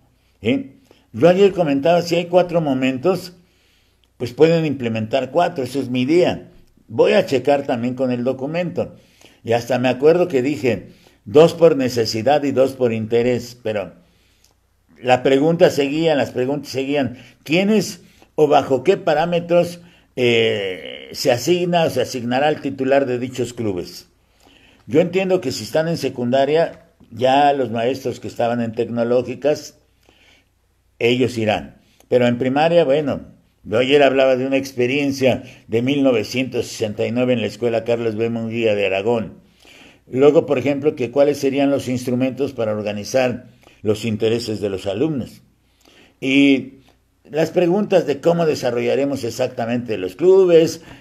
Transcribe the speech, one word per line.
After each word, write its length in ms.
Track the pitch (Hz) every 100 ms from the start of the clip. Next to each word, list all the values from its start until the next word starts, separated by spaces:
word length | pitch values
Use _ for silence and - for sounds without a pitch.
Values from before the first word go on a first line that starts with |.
| _ _ _ _
¿Sí? 380 | 107 277 - _ _ _ _
Yo 160 | 110 165
ayer 240 | 185 202
comentaba, 500 | 180 156 139 160 175
si 140 | 170 170
hay 100 | 175
cuatro 340 | 180 175 165
momentos, 760 | 151 131 131 127 165 175 - - _ _ _ _ _ _ _ -
pues 160 | 120
pueden 340 | - 160 165 156
implementar 640 | 131 117 113 107 135 127
cuatro, 340 | 151 175 135
eso 160 | 123 139
es 100 | 120
mi 120 | 127
idea. 480 | 127 170 147 87 - - _ _ -
Voy 240 | 113 185
a 120 | 214
checar 420 | - 135 143 139 139
también 280 | 123 123
con 160 | 127 131
el 140 | 123
documento. 720 | 120 127 139 170 175 - - - _ _ _ _
Y 80 | 110
hasta 260 | 117 - 123
me 100 | 127
acuerdo 400 | 127 147 175 175
que 140 | 135
dije, 460 | 131 143 123 95 - - _ _
"Dos 300 | - 147 160
por 220 | 165 165 143
necesidad 680 | 127 123 107 113 117 147
y 80 | 139
dos 220 | 123 135
por 200 | 135 120
interés", 640 | 113 107 117 120 120 - -
pero 300 | 110 104 87 - _ _ _ _ _ _ _ _ _ 76
la 220 | 123 127
pregunta 480 | 135 139 156 170 165
seguía, 440 | 139 139 151 165 143
las 160 | 113
preguntas 380 | 123 127 202 -
seguían. 440 | 131 135 147 123 - - _
"¿Quiénes 580 | - 170 196 214 - - _ _ _
o 140 | - 147
bajo 340 | 143 131 127
qué 140 | 147 190
parámetros, 840 | 170 151 175 170 170 175 170 - - _ _ -
eh, 920 | 120 117 113 107 95 85 65 67 67
se 180 | - 139
asigna 540 | 123 165 180 175 175
o 60 | 156
se 100 | 123
asignará 480 | 110 131 117 127 151
al 120 | 151
titular 460 | 143 135 120 139 135
de 140 | 123
dichos 340 | 123 127 117
clubes?". 540 | - 110 90 - - - _ _ _ _ _ _ _ -
Yo 140 | 143
entiendo 400 | 175 185 185 185
que 100 | 131
si 140 | 120
están 240 | 107 160 165
en 80 | 151
secundaria, 920 | 135 131 120 135 139 156 160 - _ _ -
ya 420 | 110 127 139 143
los 160 | 139 117
maestros 500 | 117 120 135 127 107
que 80 | 101
estaban 320 | - 117 120
en 120 | 113
tecnológicas, 1080 | 113 113 120 117 123 113 127 139 151 - _ _ _ _ _ _ _ _ _ _ _ _ -
ellos 400 | 117 127 117 113
irán. 400 | 107 92 71 - _ _ -
Pero 180 | 127 120
en 100 | 120
primaria, 480 | 131 139 165 170
bueno, 480 | 135 147 139 95 - - _ _
yo 140 | - 113
ayer 240 | 131 143
hablaba 340 | 135 135 135 127
de 100 | 135
una 120 | 135
experiencia 840 | 135 123 123 147 143 175 131 104 - - -
de 120 | 113
mil 220 | 123 143
novecientos 640 | 135 117 104 123 131 117 117
sesenta 400 | - 107 104 107
y 60 |
nueve 200 | 120 127
en 80 | 117
la 60 | 104
Escuela 380 | - 120 113
Carlos 300 | 113 117 117
B. 140 | 107 117
Munguía 460 | 113 113 117 110
de 100 | 104
Aragón. 540 | 98 95 107 117 90 - _ _ - - - _ -
Luego, 340 | 127 143 151
por 140 | - 135
ejemplo, 360 | 135 139 151
que 160 | 139 117
cuáles 280 | 143 143 139
serían 320 | 135 139 139
los 180 | 135 123
instrumentos 640 | 127 127 123 131 127 139
para 240 | - 107 107
organizar 720 | 104 104 101 131 127 - - _ _ _
los 240 | 107 104
intereses 560 | 113 104 110 117 117 104
de 80 | 101
los 180 | 92 98
alumnos. 540 | 98 160 139 85 - _ _ _ _ _ _ _ -
Y 600 | 135 139 139 135 127 - _ _ _ _ -
las 200 | 147 160
preguntas 560 | 180 175 196 180 185 135
de 140 | 131
cómo 240 | 170 170
desarrollaremos 800 | 160 131 127 120 120 123 139 135
exactamente 720 | 117 113 127 120 113 123 120 98
los 180 | 92
clubes, 680 | - 180 190 180 165 165 - - -